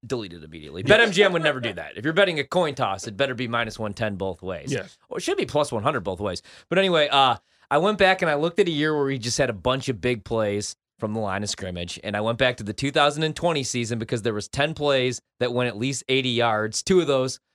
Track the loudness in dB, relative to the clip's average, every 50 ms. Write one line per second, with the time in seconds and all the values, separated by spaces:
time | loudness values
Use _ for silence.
0 | -8 -6 -6 -6 -6 -8 -12 -16 -18 -16 -16 -16 -16 -12 -10 -6 4 4 6 6
1 | 6 4 4 4 4 4 4 2 2 2 0 0 -4 -6 -6 -6 -10 -12 -12 -6
2 | -4 -2 2 4 2 2 2 -4 -6 -2 0 0 0 0 0 -2 -2 -2 -2 -4
3 | -6 -10 -2 -2 -2 -2 -2 -4 -4 -2 -2 -2 -2 -2 -4 -6 -6 -6 -4 -2
4 | -4 -4 -2 -4 -4 -6 -6 -6 -8 -8 -8 -8 -6 -6 -6 -6 -6 -8 -18 _
5 | _ _ -10 -8 -4 -4 -2 -2 -2 -2 0 0 0 0 -2 -2 -2 0 -2 -2
6 | -4 -4 -6 -4 -4 -4 -4 -6 _ -16 -20 -20 -8 _ 0 2 2 4 4 4
7 | 2 4 6 6 6 6 4 0 _ _ _ _ _ _ 2 2 4 2 4 4
8 | 4 4 4 4 2 0 2 2 0 0 2 2 2 2 2 0 0 2 2 2
9 | 0 0 0 -2 -4 -4 0 0 0 0 0 -2 0 0 0 0 -2 -4 -6 -2
10 | 0 0 0 0 -2 -2 0 0 0 2 0 -2 -4 -6 -10 _ _ _ _ _
11 | -6 -4 -4 -4 -4 -2 -4 -4 -4 -4 -6 -6 -6 -8 -6 -6 -8 -8 -10 -10
12 | -8 -4 -4 -2 0 0 2 2 2 2 2 0 -6 -8 -6 -4 -4 0 4 4
13 | 4 4 4 2 -2 -2 -2 0 0 0 0 0 -2 -2 -4 -4 -2 -2 -4 -4
14 | -4 -4 -4 -2 -2 -2 -2 -2 -6 -6 -2 -2 -2 -2 -2 -2 0 2 2 4
15 | 2 0 -2 -4 _ _ _ _ -2 0 0 0 0 0 -2 -2 -4 -2 -4 -4
16 | -2 0 0 2 2 2 0 2 2 2 2 2 0 -2 -4 -6 0 2 4 4
17 | 4 4 2 2 2 0 -4 -8 _ _